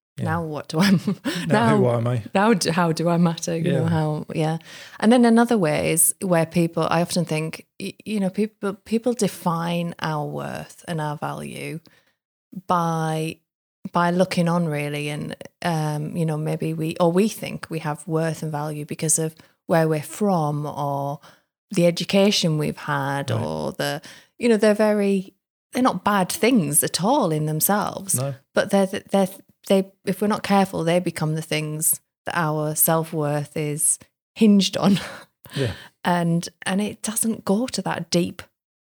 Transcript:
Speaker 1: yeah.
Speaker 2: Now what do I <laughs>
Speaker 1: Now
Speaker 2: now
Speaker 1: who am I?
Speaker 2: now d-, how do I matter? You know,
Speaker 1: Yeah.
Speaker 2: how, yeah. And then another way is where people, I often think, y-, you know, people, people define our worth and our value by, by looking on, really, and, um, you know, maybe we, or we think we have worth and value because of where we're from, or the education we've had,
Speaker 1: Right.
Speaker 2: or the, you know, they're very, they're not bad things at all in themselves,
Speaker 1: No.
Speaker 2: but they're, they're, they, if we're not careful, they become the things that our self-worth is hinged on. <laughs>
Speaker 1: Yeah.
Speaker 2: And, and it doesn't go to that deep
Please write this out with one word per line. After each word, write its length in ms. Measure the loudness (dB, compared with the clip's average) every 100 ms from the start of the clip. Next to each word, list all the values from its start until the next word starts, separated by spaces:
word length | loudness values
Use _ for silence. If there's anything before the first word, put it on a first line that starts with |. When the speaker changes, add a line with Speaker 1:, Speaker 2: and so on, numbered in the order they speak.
| _ -8
Speaker 1:
yeah. 80 | -4
Speaker 2:
Now 180 | -4
what 240 | -4 -8 -4
do 100 | 2
I 120 | 4
<laughs> 560 | 4 0 -4 -6 -6 0
Speaker 1:
Now 0 |
Speaker 2:
now 300 | 2 4 4
Speaker 1:
who 120 | 4
am 180 | 2 0
I? 160 | -2 -2 2
Speaker 2:
now 180 | 4
d-, 160 | 4 2
how 220 | 2 2
do 180 | 2 2
I 80 | 4
matter? 380 | 2 0 -4 -2
You 140 | 0
know, 100 | 0
Speaker 1:
Yeah. 60 | 2
Speaker 2:
how, 360 | 0 0 -2 -4
yeah. 240 | -2 -2 -2 -8 -20 -18 0
And 120 | 4
then 140 | 6 8
another 320 | 6 6 4
way 340 | 2 2 0
is 220 | 2 0 0
where 240 | 2 2 2
people, 420 | 2 0 0 0
I 120 | 2
often 240 | 0 -2 -2
think, 400 | -2 -4 -10 -16 -12
y-, 140 | -12 -10 -6
you 140 | -4
know, 100 | -2
people, 440 | -2 -2 -4 -6
people 400 | -6 -4 -2 0
define 840 | 0 -2 -2 -4 -2 -2 -4 -4 -6
our 260 | -4 -4 -4
worth 600 | -6 -8 -10 -12 -14 -8
and 140 | -6
our 160 | -6 -6
value 640 | -8 -8 -10 -10 -10 -12 -16 _ _ _ _ _ _ -10 -2
by, 680 | 0 0 -2 -2 -2 -4 -8 _ _ _ _ -4
by 200 | 0 2
looking 360 | 2 2 2 2
on, 200 | 2 0
really, 420 | -2 -4 -4 -6
and, 260 | -6 -8 -12 -16 _
um, 520 | -2 0 -2 -2 -4 -2
you 100 | -2
know, 120 | -2
maybe 360 | -4 -4 -4
we, 220 | -4 -4 2
or 120 | 2
we 160 | 4 2
think 400 | -2 -10 -10 -10
we 100 | -8
have 280 | -6 -8 -4
worth 360 | -2 -2 -4
and 80 | -6
value 340 | -6 -6 -8 -8
because 340 | -4 -2 0
of 160 | -2 -6 -20 _ 0
where 220 | 2 4
we're 140 | 0
from, 640 | -4 -2 0 2 2 -2 -6
or 540 | -4 -4 -4 -4 -8 -14 -20 _ _ _
the 140 | 2 4
education 720 | 2 2 4 4 4 2 0
we've 200 | -2 -4
had, 520 | -4 -2 -2 -2 -2
Speaker 1:
Right. 100 | -2
Speaker 2:
or 300 | -2 -4 -6
the, 280 | -4 -4 -6 -10 -20 _ -2
you 120 | 2
know, 80 | 4
they're 160 | 4
very, 600 | 4 2 2 2 0 -2 -12 _ _ _
they're 120 | 0
not 200 | 0 2
bad 260 | 2 2 0
things 520 | 0 2 4 2 0
at 200 | 0 0
all 280 | 2 2 2
in 140 | 0 -2
themselves, 680 | 0 0 0 -2 -6 -4 -4
Speaker 1:
No. 200 | -4 -8 _
Speaker 2:
but 160 | -2 2
they're, 140 | 2 2
they're, 420 | -2 -2 0 0 -4 _ _ 0
they, 240 | 2 0 _ -6
if 160 | -2
we're 60 | -2
not 160 | -2
careful, 400 | 2 2 2 0
they 160 | 0 0
become 360 | 0 -2 -2 -2
the 60 |
things 580 | -4 -4 -4 -4 -2 -2 _ _ -6
that 120 | -2
our 380 | 0 0 -2 0
self-worth 800 | 2 2 0 -2 -2 -2 -4 -6
is 420 | -4 -2 -2 -4 -8 _ _ 2
hinged 420 | 6 6 4 2
on. 220 | 2 2 0
<laughs> 40 | -12 -20 _ -10 -4
Speaker 1:
Yeah. 180 | -4 -4 -14 _
Speaker 2:
And, 460 | -2 0 2 0 -2 -8 -4
and 160 | -2
it 220 | -4 -6
doesn't 420 | -8 -4 -2 -2 -2
go 220 | 0 -2
to 140 | -4
that 260 | -6 -6 -2
deep 320 | 0 0 -6 -18 _ _ _